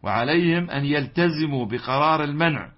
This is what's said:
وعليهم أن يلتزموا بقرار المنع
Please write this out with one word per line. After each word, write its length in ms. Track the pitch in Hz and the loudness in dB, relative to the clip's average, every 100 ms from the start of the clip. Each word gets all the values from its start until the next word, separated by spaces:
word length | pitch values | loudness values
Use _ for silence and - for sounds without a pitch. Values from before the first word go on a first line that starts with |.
وعليهم 680 | 98 104 123 165 175 165 175 | -2 -2 2 2 2 0 -2
أن 140 | 139 | -4
يلتزموا 800 | 143 147 135 - 175 151 156 139 113 | 0 0 -2 0 0 2 -2 -2 -2
بقرار 580 | 117 120 131 151 156 | -6 -2 2 4 2
المنع 480 | 147 147 165 139 78 | 0 0 0 0 -8